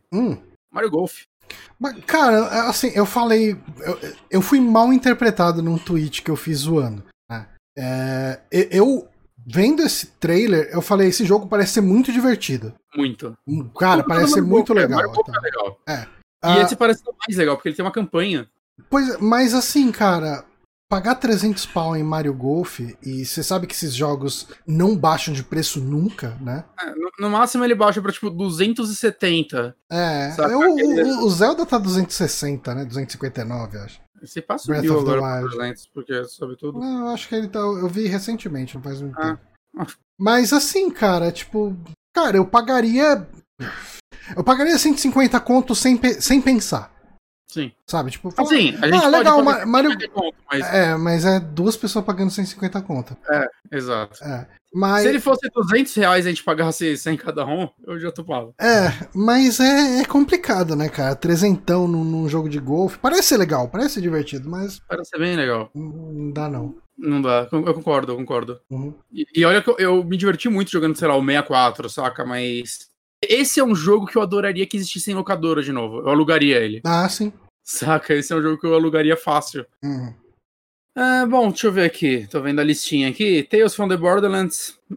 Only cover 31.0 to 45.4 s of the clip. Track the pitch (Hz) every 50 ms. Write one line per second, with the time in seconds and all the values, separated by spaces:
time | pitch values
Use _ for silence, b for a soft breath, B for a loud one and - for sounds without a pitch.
31 | - 262 269 240 233 208 180 165 208 254 320 330 - - 262 233 196 190 180 185
32 | 185 - - - 180 143 - - 147 143 139 127 - 131 120 135 139 123 117 135
33 | 135 127 - - 139 135 - 131 113 117 123 120 117 104 107 104 101 - - -
34 | - _ _ _ - - - 165 - - 214 294 - - 151 147 - 160 156 151
35 | 139 139 135 135 135 131 127 127 123 123 120 120 123 123 123 - - _ _ 143
36 | 123 - 131 123 123 123 - - 147 127 127 - - 147 147 240 254 262 254 247
37 | 240 240 240 - - - 226 220 220 196 208 220 208 208 202 185 180 175 170 208
38 | 220 196 185 196 196 - 226 220 - 180 151 131 131 120 - 131 127 143 139 135
39 | 143 139 131 156 156 160 160 - _ _ _ _ _ _ - 311 - - - _
40 | _ _ _ - 190 214 240 247 247 202 277 294 285 - - 392 392 349 - -
41 | 226 196 180 175 170 170 170 - - - - 214 208 202 190 175 165 - 160 -
42 | _ _ - 349 330 247 190 190 185 - - 240 233 226 262 247 226 226 233 254
43 | 294 302 285 208 170 - - - - _ _ - 123 110 B B B B B B
44 | B _ - B B B 196 180 170 247 262 254 285 330 339 254 - 311 277 -
45 | - 269 233 269 269 254 - 240